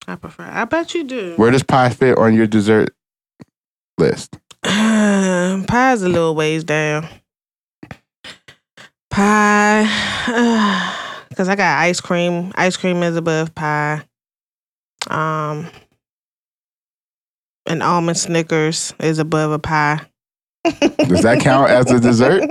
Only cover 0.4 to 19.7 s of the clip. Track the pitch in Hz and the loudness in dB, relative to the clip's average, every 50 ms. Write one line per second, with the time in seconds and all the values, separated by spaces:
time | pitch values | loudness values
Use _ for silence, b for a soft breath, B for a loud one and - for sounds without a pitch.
0.4 | - - - 185 233 226 320 330 330 - - 339 294 247 262 233 190 175 170 - | -16 -10 -8 -6 -4 -2 -2 -4 -4 -4 -6 -8 -8 -6 -8 -8 -8 -6 0 2
1.4 | 110 117 131 131 - - 139 131 127 123 - - 135 127 - - 113 113 110 113 | 4 4 4 2 2 2 2 4 4 2 2 2 2 4 4 4 4 4 4 4
2.4 | 117 107 110 107 98 110 110 107 - - - _ _ _ _ _ _ _ _ _ | 2 2 2 2 4 4 4 4 4 0 -2 _ _ _ _ _ _ _ _ _
3.4 | - - _ _ _ _ _ _ _ _ _ 85 - - - - - - - - | -20 -20 _ _ _ _ _ _ _ _ _ 0 0 0 0 -4 -10 -16 -20 -20
4.4 | _ - - _ - - 196 214 220 220 220 214 208 202 202 196 190 185 180 175 | _ -20 -18 _ -4 -2 0 2 2 2 2 2 2 2 2 2 0 0 0 0
5.4 | 180 185 190 196 190 - 226 247 262 262 254 208 185 180 175 170 165 160 156 156 | 0 -2 -2 -4 -4 -2 0 2 2 2 2 0 0 0 0 0 0 0 0 0
6.4 | 156 156 160 160 160 156 151 156 156 151 151 151 160 - - - _ _ _ _ | -2 -2 -2 -2 -2 -2 -2 -2 0 -2 -2 -4 -6 -10 -16 -20 _ _ _ _
7.4 | _ _ _ _ _ _ _ _ - - - - _ _ _ _ - - - - | _ _ _ _ _ _ _ _ -20 -20 -20 -20 _ _ _ _ -20 -20 -20 -20
8.4 | _ - - _ _ _ _ B B B B _ _ _ - 202 202 208 214 214 | _ -20 -20 _ _ _ _ B B B B _ _ _ -2 0 2 2 4 4
9.4 | 208 208 208 208 208 208 214 214 214 214 214 B B B B B B 247 226 240 | 4 4 4 4 4 4 4 2 2 0 0 B B B B B B -4 0 0
10.4 | 240 233 226 220 208 202 190 185 180 - - - - - - - - _ - - | 2 2 2 2 2 0 0 -2 -4 -6 -8 -10 -12 -14 -16 -18 -20 _ -6 -4
11.4 | 185 185 202 202 185 165 139 147 165 175 175 - - - 180 175 175 175 175 170 | -2 -2 0 0 0 0 2 2 2 0 0 -2 -4 -2 -2 -2 0 -2 -2 -4
12.4 | 175 190 - - 180 185 180 - - 185 175 175 175 170 165 170 165 165 160 156 | -6 -6 -4 -2 0 0 -2 -2 -2 -2 -2 0 -2 -2 -2 -2 -2 -2 -2 -2
13.4 | 160 160 - - 156 151 151 151 147 147 151 156 - _ _ _ _ _ _ _ | -2 -4 -6 -6 -6 -4 -2 -2 -2 -4 -4 -6 -10 _ _ _ _ _ _ _
14.4 | _ _ _ _ _ _ _ _ _ _ _ _ - - - 156 156 160 156 156 | _ _ _ _ _ _ _ _ _ _ _ _ -8 -6 -4 -4 -4 -4 -4 -6
15.4 | 151 151 151 151 165 - B B B _ _ _ _ _ _ _ _ _ _ _ | -6 -8 -8 -10 -12 -14 B B B _ _ _ _ _ _ _ _ _ _ _
16.4 | _ _ _ _ _ _ _ _ _ _ _ _ _ _ _ _ _ _ _ _ | _ _ _ _ _ _ _ _ _ _ _ _ _ _ _ _ _ _ _ _
17.4 | _ _ _ _ _ - 165 143 - 160 175 175 165 170 165 - - - 170 165 | _ _ _ _ _ -6 -4 -2 0 0 0 0 0 -2 -2 -4 -4 -2 -2 -4
18.4 | 160 - 165 156 156 160 165 - - - - - 151 156 156 156 156 160 165 156 | -2 -2 -2 0 0 -2 -2 -4 -8 -10 -8 -4 -4 -2 -2 -2 -2 -2 -2 -2
19.4 | 156 151 151 151 - 160 | 0 -2 -4 -4 -4 -2